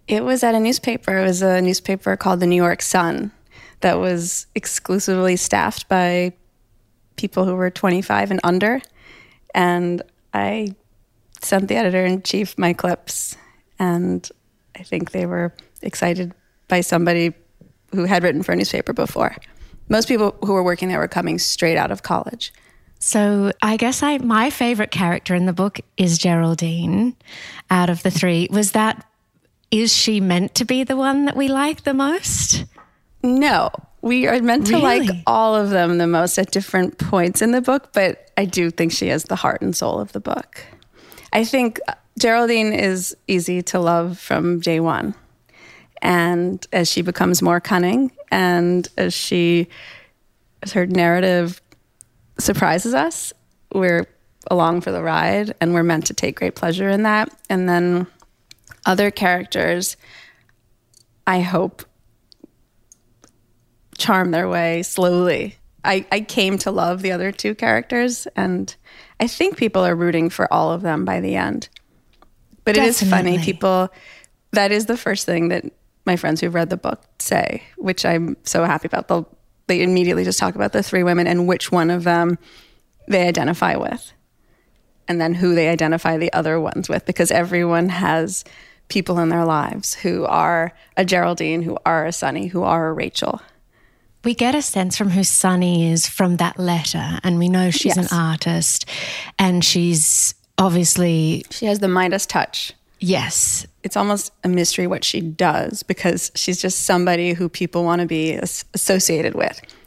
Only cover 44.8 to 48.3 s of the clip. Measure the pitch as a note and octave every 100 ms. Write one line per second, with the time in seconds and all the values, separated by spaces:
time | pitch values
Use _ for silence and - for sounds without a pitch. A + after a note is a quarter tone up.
44.8 | E3 A#2+ - - _ _ _ _ - -
45.8 | _ - - F3 E3+ F3 F3+ F#3 - F#3
46.8 | E3 - F3 - F#3 F3+ F3 F3 - F3+
47.8 | F3+ A#3+ C4+ - -